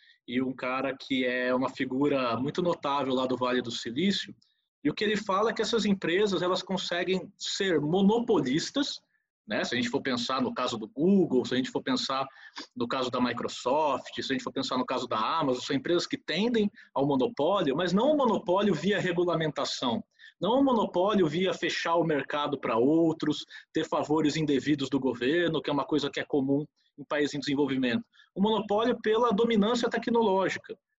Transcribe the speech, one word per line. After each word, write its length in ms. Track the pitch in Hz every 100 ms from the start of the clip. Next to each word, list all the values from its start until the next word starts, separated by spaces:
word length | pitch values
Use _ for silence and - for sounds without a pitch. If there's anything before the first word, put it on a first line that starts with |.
| _ _ -
e 160 | 123
um 120 | 131 131
cara 400 | 127 131 135 135
que 280 | - 131 127
é 280 | 127 123
uma 140 | 127 131
figura 680 | - 127 131 143 139 123 113
muito 240 | 139 165
notável 520 | 175 165 147 143 135
lá 140 | 127 127
do 80 | 123
Vale 260 | 123 123
do 80 | 120
Silício, 640 | 120 123 123 196 190 - - _ _ _ _
e 80 | 143
o 40 |
que 100 | -
ele 140 | 214 208
fala 320 | - 190 220
é 40 |
que 80 | 208
essas 220 | 208 226
empresas, 580 | 202 190 160 180 208 180
elas 220 | 180 185
conseguem 680 | - 185 - 175 180 185 - -
ser 440 | - - 196 156
monopolistas, 1200 | 147 185 196 233 233 190 127 151 - 277 285 - _ _ _ _ -
né? 180 | 110
Se 100 | 175
a 40 | 123
gente 120 | 120
for 100 | 135
pensar 440 | 135 123 120 131
no 100 | 120
caso 240 | - 127 117
do 100 | 110
Google, 560 | - 170 202 156 127
se 120 | 120 127
a 20 |
gente 140 | 131
for 100 | 139
pensar 420 | - 127 - 135 135 - - - - 123
no 120 | 120
caso 220 | 135 123
da 100 | 127
Microsoft, 920 | 123 120 120 - 123 147 151 127 -
se 180 | - -
a 40 | 131
gente 80 |
for 100 | -
pensar 240 | 139 131 127
no 80 | 123
caso 220 | 131 123
da 100 | 110
Amazon, 420 | 117 160 143 123
são 160 | - 139
empresas 300 | 160 170 -
que 140 | -
tendem 500 | - 156 226 233 208 - -
ao 140 | - 139
monopólio, 680 | 135 123 - 151 202 151 135
mas 160 | 180
não 200 | 190 262
um 40 | 302
monopólio 600 | 254 190 - 185 208 156
via 240 | 175 196
regulamentação, 1040 | 185 175 180 160 156 147 127 - 131 117 - _ - -
não 200 | 180 254
um 40 |
monopólio 640 | 277 233 185 175 190 208 160
via 260 | 160 185
fechar 440 | 170 170 - 175 170
o 80 |
mercado 560 | 165 143 139 147 147 143
pra 180 | - 117
outros, 680 | 131 160 165 156 151 147 - - -
ter 120 | 160 156
favores 520 | 156 139 156 151 156
indevidos 500 | 151 139 127 147 131
do 120 | 139
governo, 640 | 131 117 123 170 170 151
que 60 | 143
é 20 |
uma 100 | 143
coisa 280 | 131 151 139
que 80 | -
é 40 |
comum 400 | 131 147 135 139 151 _ _ -
em 80 |
países 300 | 139 151 143
em 60 | 147
desenvolvimento. 640 | 139 139 139 135 127 117 - _ _ -
O 60 |
monopólio 580 | 208 214 214 208 240 240
pela 300 | 214 220 240
dominância 580 | 208 233 226 202 247 240
tecnológica. 880 | 285 - 233 220 190 185 - - - _